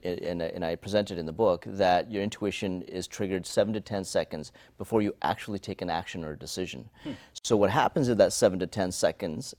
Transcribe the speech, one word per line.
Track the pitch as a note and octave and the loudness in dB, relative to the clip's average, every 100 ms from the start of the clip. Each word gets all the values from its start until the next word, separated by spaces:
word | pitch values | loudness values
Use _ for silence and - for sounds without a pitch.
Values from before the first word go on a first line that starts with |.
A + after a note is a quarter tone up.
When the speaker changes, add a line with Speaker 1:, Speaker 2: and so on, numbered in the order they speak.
| F2+ | -4
Speaker 1:
and, | F2 E2+ F2 | -4 -4 -4
and | E2 F2+ | -4 -4
I | E2 E2+ | -4 -4
presented | G2 G#2 G#2 F2 | 0 0 0 -4
in | D#2+ | -4
the | |
book, | D#2+ G#2+ F2 A2 | 2 2 2 -2
that | G2 F#2 F2+ D#2+ | 2 4 4 2
your | G#2 | -2
intuition | G#2 - G2+ - G2 F2+ | -4 -2 -4 -2 -2 -4
is | - F2+ - | -6 -8 -8
triggered | - G2 F#2+ - | -6 -2 -2 0
seven | - G2+ | 2 2
to | G#2+ | -2
ten | - G2+ F2+ | -4 -6 -2
seconds | F#2 D#2+ D#2+ D2 - - - | -2 -2 -6 -12 -18 -20 -14
before | G2 A2+ | 0 2
you | G2+ - | 2 0
actually | D#2 G#2 - G2+ | -2 -2 -6 -8
take | - - | -8 -8
an | F2 | -4
action | E2 - F2+ | -4 -6 -8
or | D#2 | -10
a | D2 | -10
decision. | D2 - E2+ C2 A#1+ - | -8 -6 -6 -8 -16 -16
Speaker 2:
Hmm. | D4+ - - - | -14 -14 -16 -10
Speaker 1:
So | - G#2+ | 2 6
what | F#3+ | 6
happens | F3 A#2+ E3+ B2 | 6 4 2 4
in | G#2 | 6
that | F#2+ | 4
seven | - G#2+ F2+ | 6 4 4
to | F2+ | -2
ten | G#2+ F#2 | -2 -2
seconds | - D#2+ - F2 E2 - | 0 0 0 -4 -6 -10